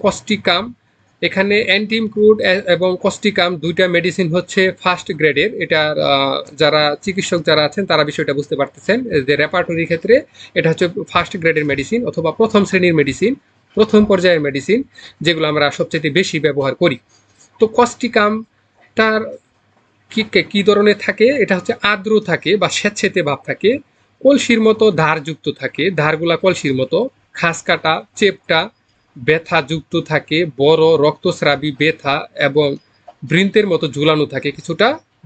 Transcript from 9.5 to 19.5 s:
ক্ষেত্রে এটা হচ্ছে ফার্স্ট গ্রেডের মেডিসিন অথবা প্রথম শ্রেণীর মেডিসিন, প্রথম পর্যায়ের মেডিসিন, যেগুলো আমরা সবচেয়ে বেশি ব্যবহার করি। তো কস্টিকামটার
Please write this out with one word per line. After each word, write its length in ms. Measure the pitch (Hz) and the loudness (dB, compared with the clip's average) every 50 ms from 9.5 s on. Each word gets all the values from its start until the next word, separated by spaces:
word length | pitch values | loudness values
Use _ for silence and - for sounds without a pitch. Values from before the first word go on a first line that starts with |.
| - 185 170 - 170 165 165 | -2 -2 -2 -2 -2 -4 -2
ক্ষেত্রে 380 | 165 170 165 - 196 233 285 311 - _ - - - - | -2 -2 -4 2 2 2 2 2 -2 _ -20 -20 -6 -4
এটা 160 | 180 156 160 | 0 0 0
হচ্ছে 180 | 160 - 185 170 170 - 160 - | 0 2 0 -2 -2 -6 -10 -4
ফার্স্ট 280 | - 180 170 - - | -2 -4 -4 -2 -6
গ্রেডের 280 | 196 160 165 156 156 151 | -2 0 0 0 0 0
মেডিসিন 420 | 147 139 135 135 - 214 240 247 | 0 -2 -2 -2 -2 -2 -2 -2
অথবা 260 | - - - 160 160 156 | -4 -4 -2 -2 -2 0
প্রথম 320 | - 226 220 - 208 196 | 0 0 2 4 2 2
শ্রেণীর 300 | 185 - 185 180 175 170 | 2 2 2 2 4 4
মেডিসিন, 400 | 156 143 135 131 - 180 220 277 - _ _ _ _ _ _ _ | 2 2 0 0 0 0 0 -2 -2 _ _ _ _ _ _ _
প্রথম 300 | - 214 214 - 214 208 | 0 2 4 4 4 4
পর্যায়ের 360 | 208 202 185 175 185 175 160 | 4 2 2 4 2 2 2
মেডিসিন, 420 | 147 143 135 139 131 - 196 247 269 - _ - - - - _ | 0 -2 -4 -4 -2 0 0 0 -2 -4 _ -20 -20 -20 -16 _
যেগুলো 280 | 156 156 170 160 160 151 | -2 -2 0 0 0 0
আমরা 220 | 151 151 147 143 | 0 0 0 0
সবচেয়ে 400 | 135 - 170 - - 160 151 156 | 0 -2 -4 -4 -4 -4 -4 -2
বেশি 300 | 135 170 190 - - 160 | 0 0 -2 -2 -2 -2
ব্যবহার 340 | 143 151 139 139 135 135 127 | -2 -2 0 0 -2 -2 -2
করি। 240 | - - - 131 107 - _ _ _ _ _ _ _ _ _ _ _ | 0 0 0 0 -2 -6 _ _ _ _ _ _ _ _ _ _ _
তো 80 | - 214 - | 0 2 4
কস্টিকামটার 1600 | - 247 - - - - 233 - 220 208 208 214 220 226 - _ _ _ _ _ _ _ _ _ - 220 220 220 220 220 - - - - _ | 2 0 0 0 -4 -6 -2 0 0 0 0 0 -4 -8 -12 _ _ _ _ _ _ _ _ _ 0 0 0 0 -2 -4 -6 -12 -16 -20 _